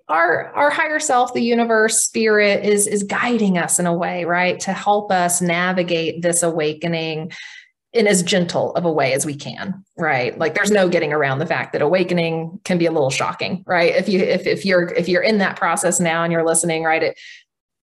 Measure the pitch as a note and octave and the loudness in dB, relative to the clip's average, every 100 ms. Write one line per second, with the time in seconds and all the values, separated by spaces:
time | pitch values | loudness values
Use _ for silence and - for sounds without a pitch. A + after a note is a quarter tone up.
0 | - D#4 E4+ - - - D4 D4 D#4 D4+ | -2 0 2 0 -2 0 0 0 -2 -2
1 | D4+ B3 B3 B3 A#3 A#3 A#3 A3 A3 - | 0 2 2 0 0 2 2 4 4 2
2 | - A3+ A3 G#3 G#3 G3+ G#3 G#3 G3+ G#3 | -2 0 2 4 4 2 2 2 2 -2
3 | G3+ - A#3+ A#3+ G#3 F3+ D#3 - F3 E3+ | -2 -2 0 2 2 2 0 0 0 0
4 | F3 F3+ E3+ F3 F3+ F3 - F3+ - G#3 | -2 -4 -2 0 0 0 -4 -2 0 0
5 | G#3 F#3 F3 F3 F3 F3 F3+ F#3 F3 E3 | 2 0 2 0 0 0 0 0 0 -2
6 | E3 E3 F3 E3+ E3+ D#3+ D3+ D3+ E3+ E3 | -2 -2 -2 0 0 0 -2 -2 -4 -2
7 | D#3+ D#3 E3 - - - - _ _ - | -4 -6 -8 -12 -18 -20 -20 _ _ 0
8 | G#3 F#3 E3+ F#3+ F3 D3 A#2 D3 F3 D#3 | 4 2 2 0 0 0 -2 0 0 2
9 | C3+ C3 D#3 C#3+ - - G2 F#3 - - | 0 0 -4 -8 -10 -10 -8 -10 -12 -6
10 | D#3+ C3 B2 - D#3+ D#3+ G3+ G#3 F3+ E3 | -2 0 -2 -2 -2 0 2 2 2 2
11 | D#3 D3+ C#3 C3+ E3+ D3 A#2+ D#3 D3 F#3 | 0 0 0 0 -2 -4 -4 -2 0 2
12 | F#3 F3+ E3 E3 E3 F#3 - F3+ E3 D#3+ | 2 0 0 -4 -8 -10 -4 0 0 2
13 | C3+ C#3 - - F#2+ F3 - F3+ E3+ - | 0 0 -4 -4 -6 -6 -2 0 2 2
14 | G3 F#3 - F3+ F3+ E3+ G3 F3+ F3 - | 0 0 2 0 -2 -2 0 0 2 -2
15 | F3 F3+ A3 G#3+ F#3 - F3+ E3+ E3+ F3+ | 0 2 2 2 0 0 -2 0 0 0
16 | E3+ E3 E3+ E3 E3 E3 E3+ D#3+ E3 D#3+ | 0 0 0 0 2 0 0 0 0 0
17 | D#3+ - - - _ _ _ _ _ | 0 -4 -14 -20 _ _ _ _ _